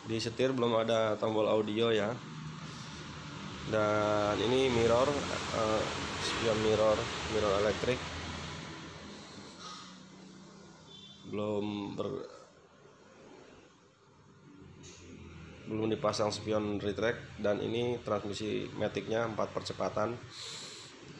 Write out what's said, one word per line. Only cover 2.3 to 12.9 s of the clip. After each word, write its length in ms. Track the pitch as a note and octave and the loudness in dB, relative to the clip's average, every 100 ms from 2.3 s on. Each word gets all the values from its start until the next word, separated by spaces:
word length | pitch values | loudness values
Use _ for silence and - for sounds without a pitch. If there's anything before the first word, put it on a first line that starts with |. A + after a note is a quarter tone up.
| - - - - - - - - - - - - - - | -10 -10 -10 -10 -10 -10 -10 -10 -10 -10 -10 -10 -8 0
Dan 640 | G#2+ G#2+ G#2+ G#2 G#2 G#2 G#2 | 2 4 4 4 4 4 4
ini 320 | G#2 C3 C3+ | 4 4 4
mirror, 400 | A#2 A2+ A#2 C#3 | 6 6 6 6
eh, 760 | C#3+ C3+ - - A2 A2 A2 - - F#2 - - | 2 0 -2 -2 0 2 2 0 -2 -4 -2 -2
spion 320 | - A2+ G#2+ | 0 2 4
mirror, 400 | A2 G#2+ A2 G#2+ A#2 - - | 4 6 6 6 2 -4 -2
mirror 220 | A2 G#2 G2 | 2 4 4
elektrik. 320 | G#2 G2 A2 B2+ - - - - - - - - - - - - - - - - - - - - - - - - - - - - - - - - - | 4 2 2 0 -2 -6 -8 -8 -8 -10 -10 -12 -12 -12 -14 -14 -14 -14 -16 -14 -14 -14 -14 -18 -18 -18 -18 -18 -18 -18 -18 -20 -18 -18 -18 -18 -8
Belum 640 | G#2 G#2 G#2 G#2 G#2 G2+ - | -4 0 0 0 -2 -4 -4
ber-, 320 | G#2 G2+ - - - - - - - | -4 -4 -8 -14 -18 -20 -20 -20 -20